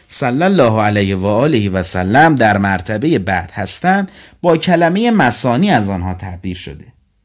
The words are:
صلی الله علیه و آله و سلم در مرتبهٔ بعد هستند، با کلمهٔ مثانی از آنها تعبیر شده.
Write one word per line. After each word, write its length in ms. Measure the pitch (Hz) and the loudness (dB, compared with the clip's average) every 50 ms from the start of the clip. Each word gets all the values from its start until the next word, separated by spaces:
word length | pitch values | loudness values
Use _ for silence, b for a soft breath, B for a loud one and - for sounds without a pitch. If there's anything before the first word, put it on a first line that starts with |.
| B | B
صلی 360 | B - - 139 123 123 143 175 | B -4 -2 -2 -2 0 0 0
الله 380 | 190 196 170 127 113 110 110 | 2 4 4 4 4 2 2
علیه 340 | 107 107 104 104 101 95 98 | 2 2 2 2 0 0 0
و 100 | 92 95 | -2 0
آله 440 | 101 104 110 139 156 151 110 101 98 | 0 0 2 2 2 2 0 0 0
و 140 | 92 95 90 | -2 -2 -2
سلم 520 | - - 92 90 95 110 135 165 165 151 | -2 -2 -2 0 2 4 4 4 4 4
در 220 | 127 113 107 101 | 4 2 2 2
مرتبهٔ 640 | 101 98 98 95 90 92 - 107 107 131 165 160 107 | 2 0 0 -2 -2 -4 -6 -6 -2 -2 0 0 -2
بعد 320 | 87 95 95 87 92 - | -2 -2 -4 -4 -4 -8
هستند، 600 | - 104 98 - - - - 180 190 202 196 - B B B B B B | -8 -8 -6 -6 -4 -2 0 0 0 0 -2 -6 B B B B B B
با 160 | - 175 160 | 0 0 0
کلمهٔ 540 | 156 - 185 175 165 170 170 180 202 233 240 | 0 2 0 2 2 2 2 0 0 0 0
مثانی 600 | 226 190 139 120 107 - - 127 117 131 196 208 | 2 2 2 2 0 0 0 0 0 0 2 2
از 180 | 160 117 101 98 | 2 0 0 -2
آنها 240 | 98 90 90 92 92 | -4 -4 -6 -6 -8
تعبیر 440 | 92 98 92 90 87 - 92 87 | -8 -10 -14 -12 -10 -10 -10 -10
شده. 280 | - - - 73 78 - - - _ _ _ _ _ | -10 -12 -16 -16 -18 -20 -20 -20 _ _ _ _ _